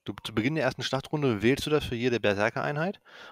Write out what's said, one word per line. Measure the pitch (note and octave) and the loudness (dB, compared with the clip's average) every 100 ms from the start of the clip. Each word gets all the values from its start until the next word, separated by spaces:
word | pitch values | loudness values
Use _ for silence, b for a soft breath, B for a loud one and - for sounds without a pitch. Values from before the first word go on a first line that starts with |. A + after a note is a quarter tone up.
Du, | - G2+ | -12 -10
zu | - A2+ | -6 -2
Beginn | A#2 | 0
der | D#3+ C3 | 0 0
ersten | A#2+ | -2
Schlachtrunde | B2 C3+ - D#3 C#3+ G#2+ | -4 -4 -4 0 2 4
wählst | A2 C3+ - | 2 2 2
du | |
das | D3+ | 0
für | - A#2+ | 0 -2
jede | B2 A#2 | 0 2
Berserker-Einheit | G#2 G2+ G#2+ C3+ C#3+ D3 E3+ - b b b | 2 4 2 0 -2 -2 -4 -4 b b b